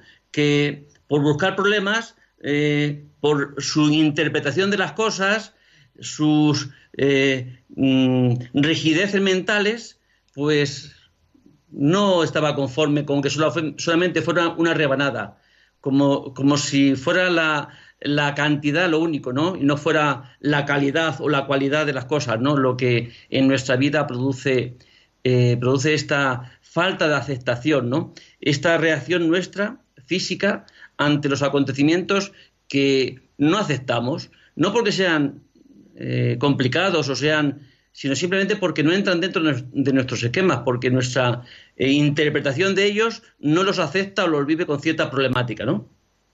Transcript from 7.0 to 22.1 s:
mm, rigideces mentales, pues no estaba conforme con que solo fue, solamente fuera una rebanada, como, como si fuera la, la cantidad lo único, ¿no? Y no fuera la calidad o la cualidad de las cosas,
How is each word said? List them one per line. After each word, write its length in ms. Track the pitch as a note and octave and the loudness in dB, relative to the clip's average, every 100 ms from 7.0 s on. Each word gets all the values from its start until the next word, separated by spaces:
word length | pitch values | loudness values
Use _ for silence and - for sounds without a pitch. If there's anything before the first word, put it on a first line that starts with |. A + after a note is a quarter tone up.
| C#3 C#3 C#3 C3 B2 - _ - | 0 2 2 0 -6 -14 _ -2
mm, 580 | C3+ C3 C3 B2+ B2 A#2+ - | 2 4 4 4 2 0 -2
rigideces 680 | C#3 D3 D#3+ D#3+ D#3 G3 G3 | 0 0 0 0 2 2 0
mentales, 800 | G3 F#3 F3 G#3 G3+ A#3 - - _ _ _ | 2 0 0 0 0 -4 -8 -20 _ _ _
pues 580 | C#3 D3 D3+ C#3+ - - - _ _ _ _ _ _ _ | -4 0 2 0 -4 -16 -20 _ _ _ _ _ _ _
no 540 | - C#3+ F#3+ G3+ F3+ | -2 0 2 2 2
estaba 320 | D3+ E3 D3+ C#3 | 0 0 -2 -2
conforme 480 | C3+ D#3 D3+ D3 | -4 0 0 0
con 180 | C#3+ C#3+ | 0 -2
que 80 | C#3 | -2
solo 220 | C#3+ D#3 | 0 0
fue, 220 | E3 D#3 C#3 | -2 -6 -4
solamente 440 | - E3 F3+ D#3+ | 0 2 2 0
fuera 260 | D#3+ E3+ E3+ | -2 0 0
una 260 | E3+ E3 | 0 0
rebanada, 640 | D#3 D3 C3+ C#3 A#2 G2 - _ _ _ _ | 2 0 0 -2 -4 -8 -14 _ _ _ _
como, 540 | C#3+ C3+ C#3+ C#3 C#3+ | 0 2 4 2 -4
como 220 | C3 C#3 C#3+ | -2 2 2
si 380 | - C#3 C#3 | 0 2 2
fuera 360 | C3 C3+ F3 F3+ | 2 0 0 2
la, 380 | E3 D#3+ D3 - - - _ | 2 0 -2 -4 -14 -20 _
la 340 | - D3 C#3+ C#3+ | -4 0 0 0
cantidad 520 | D3 D3 C#3+ D3 F3+ | 0 0 0 0 2
lo 120 | D#3 | 2
único, 320 | E3+ C#3+ C3 | 0 -2 -4
¿no? 240 | B2+ E3+ F#3 | -2 -2 0
Y 80 | |
no 120 | C#3 D3 | 0 0
fuera 600 | E3 D#3 D3 B2+ - - | 0 2 2 -2 -8 -6
la 260 | D3 D3 | -2 0
calidad 560 | D3 C#3+ C#3 D3+ D#3+ D#3+ | 0 0 0 0 -2 -2
o 80 | D3+ | -2
la 180 | C#3+ C3 | -2 0
cualidad 400 | C#3 C#3 D3+ D3 | 0 0 0 -2
de 60 | |
las 120 | C3 | -4
cosas, 360 | B2 | -4